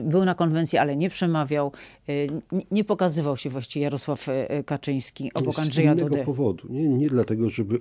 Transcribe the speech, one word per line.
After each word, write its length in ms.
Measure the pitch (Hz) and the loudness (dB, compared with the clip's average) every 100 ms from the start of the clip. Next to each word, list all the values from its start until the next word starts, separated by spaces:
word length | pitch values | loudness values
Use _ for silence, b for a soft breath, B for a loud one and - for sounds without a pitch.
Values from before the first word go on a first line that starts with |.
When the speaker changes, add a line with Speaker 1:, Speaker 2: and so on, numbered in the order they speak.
Speaker 1:
był 220 | 160 175 | 2 4
na 100 | 185 | 4
konwencji, 440 | 175 170 156 165 147 | 2 2 2 2 2
ale 180 | 147 139 | 2 0
nie 140 | 180 | -2
przemawiał. 640 | - 175 160 143 147 143 B B B - | 0 0 0 0 0 -2 B B B -6
E, 40 | |
n-, 500 | 143 143 160 - 185 - | -2 -2 -4 -4 -6 -2
nie 140 | 202 | -2
pokazywał 520 | 208 208 185 156 147 135 | 0 0 0 0 -2 -2
się 140 | 143 | -4
właściwie 340 | 131 117 151 | -6 -6 -2
Jarosław, 440 | 147 143 - 139 - | -2 -2 -4 -6 -2
e, 360 | 135 120 147 | -4 -2 -4
Kaczyński 680 | 131 143 - 135 - - 139 | -4 -6 -2 -4 -4 -8 -8
obok 200 | - 127 | -2 -2
Speaker 2:
Z 40 | - | 0
Speaker 1:
Andrzeja 340 | 156 135 147 | 0 4 4
Speaker 2:
innego 160 | 165 147 | 4 2
Speaker 1:
Dudy. 140 | 139 | 0
Speaker 2:
powodu. 440 | 139 131 127 90 107 | -2 0 0 -2 -6
Nie, 180 | 127 156 | -2 2
nie 200 | 131 147 | 2 2
dlatego, 400 | 127 110 110 113 | 2 2 0 0
żeby 300 | 110 101 117 | 0 -2 -2